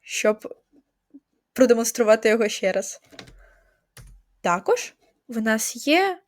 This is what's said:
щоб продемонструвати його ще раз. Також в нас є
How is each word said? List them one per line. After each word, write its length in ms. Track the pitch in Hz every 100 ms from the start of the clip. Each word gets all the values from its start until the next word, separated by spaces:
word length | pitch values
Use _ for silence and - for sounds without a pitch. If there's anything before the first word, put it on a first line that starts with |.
щоб 600 | - - 214 214 - - _ _ _ _ _ 277 _ _ _
продемонструвати 760 | - 254 226 233 - 214 220 220
його 200 | 220 202
ще 220 | - 190
раз. 300 | 185 202 - _ - - - _ _ _ _ _ - - - _ _
Також 520 | 185 175 - 494 - _ _ _ _
в 140 | 226
нас 460 | 220 220 - 240 -
є 340 | 320 392 370